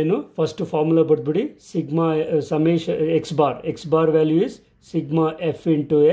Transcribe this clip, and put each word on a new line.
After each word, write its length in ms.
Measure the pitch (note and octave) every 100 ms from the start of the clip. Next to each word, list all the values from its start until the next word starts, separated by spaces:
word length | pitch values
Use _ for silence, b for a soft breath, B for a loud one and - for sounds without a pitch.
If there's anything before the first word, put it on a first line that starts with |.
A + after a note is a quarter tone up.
ಏನು? 140 | D#3 A#3+ - -
ಫಸ್ಟ್ 240 | D#3 - E3
ಫಾರ್ಮುಲಾ 320 | D#3+ D#3+ E3 D3+
ಬರ್ದ್ಬಿಡಿ. 340 | D3 C3+ D#3+ D4 - -
Sigma, 340 | E3+ C#3+ D#3+ E3 D#3 - D#3+
uh, 40 | C#3+
summation 420 | D#3 E3 E3 E3 E3 D#3 D#3+
X 120 | D#3+ D#3
bar, 100 | C#3+ B2 E3+
X 140 | - D#3+
bar 120 | D#3+ D#3+ D#3
value 220 | D#3 D#3+ B3+
is 60 | - _ b -
sigma 340 | E3 C#3 D#3+ D#3 D#3+ E3+ C3+
F 40 | F3 D3+
into 220 | C#3 D3+ D3+